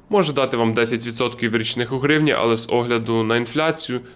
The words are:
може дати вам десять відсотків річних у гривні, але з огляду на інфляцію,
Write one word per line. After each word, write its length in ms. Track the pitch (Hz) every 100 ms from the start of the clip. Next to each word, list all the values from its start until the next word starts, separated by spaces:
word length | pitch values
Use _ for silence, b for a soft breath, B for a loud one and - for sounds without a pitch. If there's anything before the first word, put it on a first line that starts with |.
| -
може 240 | 208 151
дати 240 | 135 131 120
вам 180 | 113
десять 320 | 113 117 117 117
відсотків 500 | 117 120 120 117 113
річних 360 | 110 123 120
у 60 | 131
гривні, 340 | 143 156 151
але 240 | - 117 113
з 120 | -
огляду 520 | 120 120 117 117 113
на 140 | 110 117
інфляцію, 640 | 117 139 160 160 - 123 123